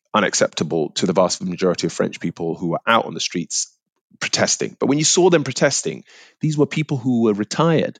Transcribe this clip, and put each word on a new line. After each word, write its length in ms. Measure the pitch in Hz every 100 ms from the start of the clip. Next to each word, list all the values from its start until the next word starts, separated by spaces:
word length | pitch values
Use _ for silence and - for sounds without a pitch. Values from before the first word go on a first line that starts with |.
| _
unacceptable 760 | 107 98 - - - 175 85 76
to 160 | - 92
the 60 |
vast 300 | 90 90 -
majority 460 | 92 87 92 85 85
of 40 |
French 280 | - 92 -
people 340 | 87 - 82
who 140 | - 82
were 120 | - -
out 180 | 117
on 100 | -
the 60 | -
streets 560 | - 90 78 - - _ _ _ _ -
protesting. 560 | - - 104 - 60 -
But 80 | -
when 120 | 147
you 60 |
saw 240 | 156 - 180
them 140 | 170
protesting, 640 | 131 - 147 - - - - - - _
these 160 | 160 151
were 100 | 135
people 320 | 160 151 135
who 260 | 127 120
were 80 | 113
retired, 680 | 101 107 - 165 151 -